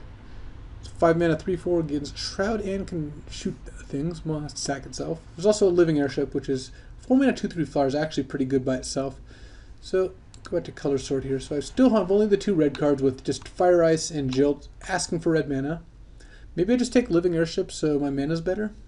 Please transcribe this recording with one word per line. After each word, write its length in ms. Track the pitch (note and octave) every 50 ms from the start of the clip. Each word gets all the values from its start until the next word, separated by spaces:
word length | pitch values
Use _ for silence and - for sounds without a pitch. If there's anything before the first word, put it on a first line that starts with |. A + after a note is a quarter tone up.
| - - - - - - - - - - - - - - - -
It's 80 | - -
five 280 | - - F3 E3 E3
mana, 200 | E3+ F3 E3 D3+
three 200 | E3 - F#3+ F3+
four, 260 | E3+ - F3+ F3 E3+
gains 300 | D#3+ C#3+ C#3+ D3 C#3+ - -
Shroud 440 | - - - - - G3 A3 A3+ G#3
and 260 | G#3+ F#3+ G3 G3 F3+
can 380 | - F#3 E3 D3+ D3 D3+ - - -
shoot 280 | - - - F#3+ - - - - - - - -
things. 360 | - C#3 D3+ E3+ E3+ D#3+ -
Well, 140 | D#3 D#3 D3
it 40 |
has 100 | D3 D3 -
to 60 | -
sack 260 | - - C#3 C3 C3
itself. 340 | C3+ - - C#3+ D3+ E3 - - - -
There's 100 | D#3+ F3
also 220 | G#3+ G#3 - G3+ F#3
a 20 |
Living 280 | F3 F3 E3+ D#3+ D#3 C#3+
Airship, 360 | C#3+ C3+ - D#3 C#3 - -
which 140 | - - -
is 220 | C3+ B2+ - - - - - - - -
four 180 | - - C4
mana, 160 | C4+ C#4 B3
two 160 | - - - F3+
three 160 | E3+ E3+ D3+
flyer, 240 | - - D3 C#3 C3
is 80 | C3+
actually 280 | D3 D#3 D#3 - D3+ C3
pretty 200 | - - C3+ C3
good 200 | C3 C3+ C3 B2
by 120 | C3+ B2+
itself. 440 | B2+ - - - C#3 C3+ C#3 - - - - - - - - - - - - - -
So 320 | - - - F#3+ F#3 F3+ - - - - - - -
go 120 | - -
back 80 | - B2+
to 80 | -
color 260 | - - - C#3+ C#3 C3
sort 260 | - - C#3+ C3 C3
here. 160 | C3+ C3+ C3
So 160 | C3 - D3+
I 40 | C#3+
still 300 | C#3+ - - - C4 B3+
have 200 | A3 G#3+ F3+ F3+
only 160 | G3 G#3 G#3+
the 100 | G#3 G3+
two 180 | G3 - G#3 G3
red 240 | D#3 D3+ C#3+ C3+ -
cards 240 | D3+ D3 C#3+ C#3
with 220 | C3+ C3+ B2+ - -
just 240 | D3 C#3 - - -
Fire 340 | - - F#3 F3+ F3 E3+
Ice 280 | E3 D#3+ D#3+ D#3+ - -
and 200 | D#3+ D3 C#3 B2+
Jilt 380 | B2+ C3 C#3+ C#3+ C#3+ C#3+ - - - - - -
asking 320 | F#3+ F3 - - F3+ E3
for 120 | E3 E3+
red 160 | D#3+ D#3 C#3+ C#3+
mana. 340 | C#3+ C3+ C#3 D3 E3+ E3 - - - - - - - - - - - - - - -
Maybe 180 | D#3+ F3+ G#3
I 40 | B3
just 160 | B3 A#3+ -
take 180 | - B3 B3 -
Living 240 | E3 E3+ F3 F3+ E3
Airship 360 | D#3+ E3 E3 - G3 F3+ -
so 280 | - - - D3+ D3 C#3+
my 120 | C#3+ C#3
mana's 300 | C#3 C3 C#3 D3+ E3 E3
better. 320 | E3 F#3 F#3+ G#3 G#3+ G#3 - - -